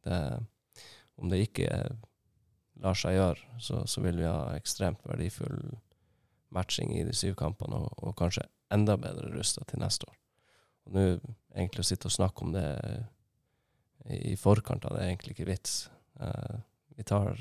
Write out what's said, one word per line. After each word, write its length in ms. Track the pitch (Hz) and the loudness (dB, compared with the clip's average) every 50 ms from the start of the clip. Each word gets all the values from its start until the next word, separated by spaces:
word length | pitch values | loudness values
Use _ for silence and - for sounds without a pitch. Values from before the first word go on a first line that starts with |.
| _ | _
Det, 420 | - 90 87 76 65 - - 113 - _ _ _ _ _ - - - - - - _ _ | 0 0 0 0 0 -2 -4 -6 -8 _ _ _ _ _ -20 -20 -20 -20 -20 -20 _ _
om 120 | - - 90 | -4 0 2
det 120 | 95 92 107 | 4 4 2
ikke, 240 | - _ - - | 2 _ 0 0
eh, 280 | 50 50 - - - - 110 - _ _ _ _ _ _ _ _ _ _ _ _ _ _ | 0 2 0 -2 -2 -4 -8 -12 _ _ _ _ _ _ _ _ _ _ _ _ _ _
lar 160 | - - 95 92 | -2 0 0 0
seg 220 | - - 82 92 | 2 2 2 4
gjøre, 420 | 95 95 90 73 - - - - 120 | 6 4 4 2 0 -6 -16 -14 -12
så, 240 | - - - - - | -6 -4 -4 -2 -2
så 140 | - - - | -2 -2 0
vil 140 | - 90 87 | 0 0 2
vi 60 | 85 82 | 2 2
ha 300 | 82 - 78 67 - - | 2 0 0 -2 -2 -4
ekstremt 480 | 73 - - - - 101 87 - - - | -4 -4 -4 -2 0 0 0 0 -2 -6
verdifull 720 | - - - 78 92 - - - - - - - - - - _ _ _ _ _ _ _ _ _ _ _ _ _ _ | -6 -4 -2 -2 -4 -4 -4 -6 -4 -4 -6 -6 -8 -10 -12 _ _ _ _ _ _ _ _ _ _ _ _ _ _
matching 420 | - 92 95 - - - - - - | -4 -4 -2 0 -2 -2 0 0 0
i 80 | 82 85 | 0 -2
de 100 | - - | 0 -2
syv 220 | - - 92 95 | 0 0 0 0
kampene, 400 | - - 80 101 _ - - - | 0 -2 -2 -2 _ -4 -4 -2
og, 160 | - - - - | -2 -2 -4 -6
og 180 | - - - - | -6 -6 -6 -2
kanskje 300 | - 87 87 - - - - _ _ _ _ | 0 0 2 2 0 -6 -6 _ _ _ _
enda 240 | - 104 107 104 101 | 4 6 6 6 4
bedre 300 | - - - - - - - - | 4 2 -4 -6 -6 -6 -6 -4
rustet 340 | - - - - - - | -2 0 -2 -2 -2 -4
til 120 | - - - | -6 -4 -2
neste 280 | - 98 - - - | 0 0 0 -2 -4
år. 80 | - - _ _ _ _ _ _ _ _ _ _ _ _ _ _ | -10 -16 _ _ _ _ _ _ _ _ _ _ _ _ _ _
Og 60 | - 92 | 0 4
nå, 120 | 98 98 92 90 82 - - 117 _ _ _ - | 4 6 6 4 2 -2 -10 -14 _ _ _ -4
egentlig 260 | 95 90 92 - - 104 | -2 -2 -2 -2 -2 0
å 40 | |
sitte 180 | - 92 - - | 0 0 0 0
og 60 | - - | -2 2
snakke 300 | - 98 92 - - 90 | 2 2 2 2 -2 -4
om 60 | 87 80 | -2 0
det 140 | 95 87 73 69 - - - - - 117 107 _ _ _ _ _ _ _ _ _ _ _ _ _ _ _ _ _ _ - | 0 0 0 -2 -4 -4 -4 -6 -6 -8 -10 _ _ _ _ _ _ _ _ _ _ _ _ _ _ _ _ _ _ -8
i, 280 | - - - - - - | -6 -6 -4 -2 -2 -2
i 20 | |
forkant 480 | - - 98 104 107 - - - - - | 4 8 8 8 8 6 0 -4 -2 -2
av 80 | - - | -2 -2
det 60 | - 92 | 0 0
er 60 | 92 | 0
egentlig 240 | 92 92 - - - | -2 -4 -6 -10 -8
ikke 140 | - 85 87 | -4 -2 -2
vits. 400 | 92 - - - - - - - - - _ _ _ - | -2 -2 -2 -4 -4 -4 -6 -8 -18 -20 _ _ _ -8
Eh, 400 | - - - - - - - 113 - _ _ _ _ _ - | -6 -4 -4 -4 -4 -6 -6 -8 -8 _ _ _ _ _ -14
vi 80 | - 107 | -12 0
tar 300 | - 101 101 101 - - 113 | 2 4 4 4 2 0 -4